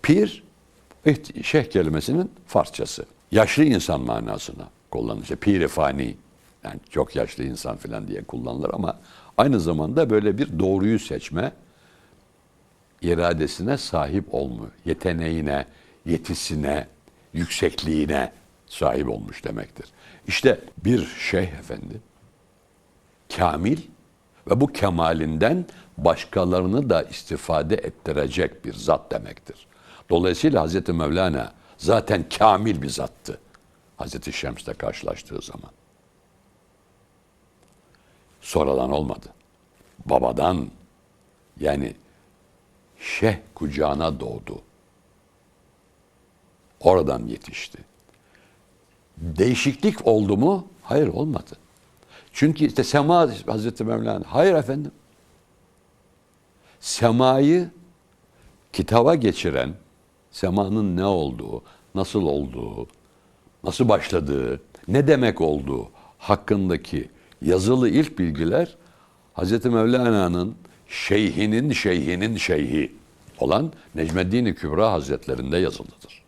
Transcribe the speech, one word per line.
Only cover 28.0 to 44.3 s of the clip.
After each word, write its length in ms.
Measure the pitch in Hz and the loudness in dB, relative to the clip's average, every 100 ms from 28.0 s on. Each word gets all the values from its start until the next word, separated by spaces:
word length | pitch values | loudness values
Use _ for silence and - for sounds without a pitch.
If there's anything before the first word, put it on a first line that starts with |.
| - 73 71 65 80 - - | -6 -2 -2 -2 -4 -4 -14
bir 80 | |
zat 380 | - - 76 - | -6 0 0 0
demektir. 560 | 57 52 - - - - _ - - _ | -8 -8 -16 -20 -20 -20 _ -20 -20 _
Dolayısıyla 520 | 87 92 85 165 123 | 2 2 2 2 2
Hazreti 320 | 80 92 85 | 2 -2 -2
Mevlana 600 | 82 76 82 92 69 58 - _ - | -2 0 2 0 0 -6 -14 _ -4
zaten 480 | 85 110 - 98 76 - | 2 2 4 -2 -2 4
kamil 420 | 107 95 110 85 | 6 6 2 -2
bir 80 | 69 | -4
zattı. 500 | 65 64 _ - - _ _ _ _ _ - | -6 -8 _ -16 -16 _ _ _ _ _ -14
Hazreti 360 | - - - | -12 -10 -10
Şems'le 440 | - 69 62 60 55 | -8 -8 -8 -12 -8
karşılaştığı 640 | - - 50 - - - | -8 -6 -8 -8 -10 -12
zaman. 300 | - - - _ _ _ _ _ _ _ _ _ _ _ _ _ _ _ _ _ _ _ _ _ _ _ _ _ _ _ | -12 -16 -18 _ _ _ _ _ _ _ _ _ _ _ _ _ _ _ _ _ _ _ _ _ _ _ _ _ _ _
Sonradan 500 | - 82 69 67 65 | -4 0 2 0 0
olmadı. 360 | 71 71 50 - - _ _ _ _ _ - - | -2 -2 -8 -12 -20 _ _ _ _ _ -18 0
Babadan, 640 | 67 62 62 80 90 53 - _ _ _ _ _ _ _ - | 2 2 2 0 0 -4 -12 _ _ _ _ _ _ _ -4
yani 360 | 73 71 64 - _ _ _ _ _ _ _ _ _ _ | -2 -2 -4 -10 _ _ _ _ _ _ _ _ _ _
şeyh 360 | - - 110 95 - - | -10 0 0 0 -10 -8
kucağına 640 | 78 69 76 71 80 65 | -6 -2 -2 0 -2 -4
doğdu. 420 | 60 | -8